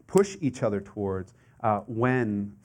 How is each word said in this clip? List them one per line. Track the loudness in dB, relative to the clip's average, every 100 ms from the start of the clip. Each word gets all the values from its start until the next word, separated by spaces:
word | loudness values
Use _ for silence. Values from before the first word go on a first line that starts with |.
| -10
push | -2 -2 0
each | -4 0
other | 0 0
towards, | -4 -4 -2 -2 -6 -14 _ _
uh, | 0 0 -2
when | 2 4 4 2 0 -2 -8